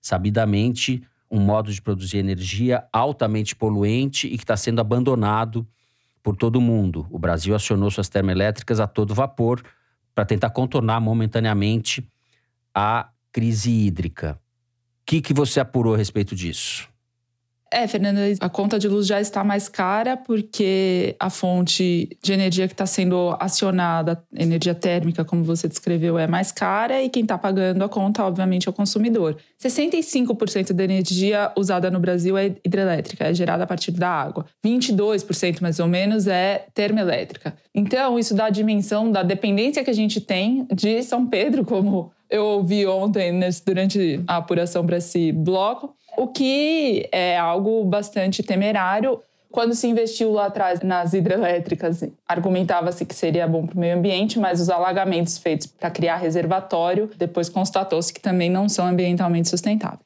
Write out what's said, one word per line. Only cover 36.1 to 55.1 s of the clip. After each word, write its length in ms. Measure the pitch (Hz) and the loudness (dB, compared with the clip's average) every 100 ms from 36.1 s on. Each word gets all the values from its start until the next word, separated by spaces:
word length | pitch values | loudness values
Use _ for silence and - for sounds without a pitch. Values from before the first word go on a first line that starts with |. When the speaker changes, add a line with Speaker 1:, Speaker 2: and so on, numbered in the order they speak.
| 214 196 | 2 2
Speaker 2:
é 380 | 180 190 202 - | 2 2 0 -4
termoelétrica. 840 | - 208 214 185 - - - 151 - _ | -2 0 2 0 -2 -4 -10 -12 -12 _
Então, 460 | - 202 254 269 240 | -2 0 2 2 0
isso 160 | 226 208 | 0 0
dá 80 | |
a 60 | 220 | 2
dimensão 600 | 202 214 208 196 208 226 | 2 2 0 0 0 2
da 140 | 202 | 2
dependência 580 | 180 160 220 202 240 294 | 0 0 0 2 2 0
que 80 | 262 | 0
a 40 | |
gente 260 | 220 214 214 | 2 2 0
tem 440 | - 185 202 262 254 | -2 -2 2 0 0
de 300 | 190 202 226 | 0 2 0
São 240 | 247 240 247 | 0 -2 0
Pedro, 380 | 202 269 302 | 0 2 0
como 480 | 208 220 202 196 165 _ _ | 0 0 2 0 -4 _ _
eu 140 | 208 | 0
ouvi 420 | 208 202 180 208 196 | 0 0 2 2 2
ontem, 460 | 190 202 208 180 | 2 0 0 0
nesse, 320 | 175 185 175 | 2 0 0
durante 580 | - 185 190 202 175 139 175 | 0 2 2 2 0 0 -2
a 80 | 175 | -2
apuração 500 | 165 175 170 175 170 | 0 0 0 0 0
pra 120 | 175 | 0
esse 340 | 170 175 165 | -2 0 0
bloco, 600 | 160 156 185 202 247 285 - _ - | 2 0 2 0 -2 -8 -16 _ -4
o 120 | 254 | -4
que 800 | 262 262 269 302 320 285 208 - | 0 0 2 2 2 2 0 0
é 260 | - 180 175 | 0 0 2
algo 480 | 170 170 196 226 | 0 0 0 0
bastante 560 | 202 202 202 - 190 190 | 0 0 -2 -2 -2 -2
temerário. 800 | - 190 202 208 185 202 269 233 - _ _ | -2 0 0 0 0 0 0 -2 -6 _ _
Quando 240 | - 233 | -2 0
se 140 | 233 240 | 0 2
investiu 440 | 226 226 220 220 | 2 0 0 0
lá 140 | 208 202 | 2 0
atrás 340 | 202 190 180 | 0 0 0
nas 320 | 185 180 170 | 0 0 2
hidrelétricas, 920 | 190 170 190 180 175 170 165 170 170 151 - _ | 2 2 2 2 0 -2 -4 -2 -4 -6 -10 _
argumentava-se 800 | 175 185 185 180 180 170 175 | -2 0 0 2 0 0 -4
que 100 | 175 - | -8 -4
seria 320 | 170 165 165 | 0 0 2
bom 180 | 165 160 | 0 -2
pro 120 | 180 | -2
meio 180 | 170 175 | 0 2
ambiente, 420 | 185 185 208 220 | 2 0 0 0
mas 220 | 190 175 | 0 0
os 100 | 175 | 2
alagamentos 680 | 175 180 185 190 | 2 2 0 0